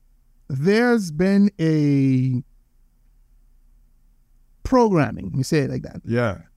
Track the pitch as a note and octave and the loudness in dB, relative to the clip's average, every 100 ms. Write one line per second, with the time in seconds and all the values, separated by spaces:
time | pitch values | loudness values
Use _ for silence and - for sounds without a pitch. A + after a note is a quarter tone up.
0 | _ _ _ _ _ C3+ D#3+ G#3+ B3 A#3 | _ _ _ _ _ -4 0 2 2 0
1 | F#3 D3+ F#3 G3+ G3+ - D#3+ D#3 D3 C#3 | -2 -2 2 4 2 2 0 2 2 2
2 | C3+ C3 C3 B2 - _ _ _ _ _ | 2 2 0 -4 -6 _ _ _ _ _
3 | _ _ _ _ _ _ _ _ _ _ | _ _ _ _ _ _ _ _ _ _
4 | _ _ _ _ _ _ - B3+ A3+ F3+ | _ _ _ _ _ _ 0 2 2 2
5 | A#2+ - - C3 - D#3+ C3 B2+ - F2+ | 0 -4 -8 -6 -2 -2 -2 -6 -10 -16
6 | - A#2 A#2+ E2+ E2 | -6 -2 -2 -6 -14